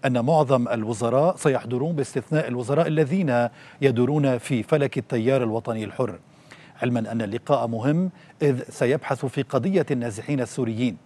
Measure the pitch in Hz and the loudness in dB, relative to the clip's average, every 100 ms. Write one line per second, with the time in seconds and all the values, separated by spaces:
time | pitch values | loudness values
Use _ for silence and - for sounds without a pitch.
0 | 139 123 120 160 139 135 120 117 110 113 | 2 0 2 4 4 4 2 -2 -2 -2
1 | 117 127 160 185 156 127 113 123 147 165 | 2 2 2 2 0 0 -2 -2 -2 -2
2 | 135 - - 156 123 123 120 143 165 156 | -2 -4 -2 -2 -2 -4 -2 0 2 2
3 | 143 185 165 120 117 - - - 135 117 | 2 2 2 2 0 -2 -20 0 2 4
4 | 123 151 139 123 - 127 104 156 139 135 | 2 4 2 0 -2 -2 2 2 2 -2
5 | 117 123 113 135 117 110 113 113 104 - | -4 0 2 2 2 -2 -4 -6 -6 -4
6 | 113 87 _ - - - - - 127 120 | -4 -4 _ -20 -20 -20 -20 -6 -2 -2
7 | 110 113 107 113 - 143 117 113 120 160 | -2 -4 -4 -6 0 0 0 -2 0 0
8 | 185 - - - 147 127 - - 123 127 | -2 -6 -20 -2 0 0 -4 -2 0 0
9 | - 135 135 - 131 135 107 190 147 135 | -2 -4 -4 -4 -2 -2 0 0 0 -2
10 | 120 104 - 143 120 - 117 110 123 101 | -4 -8 -4 -4 -2 -2 -4 0 -2 -2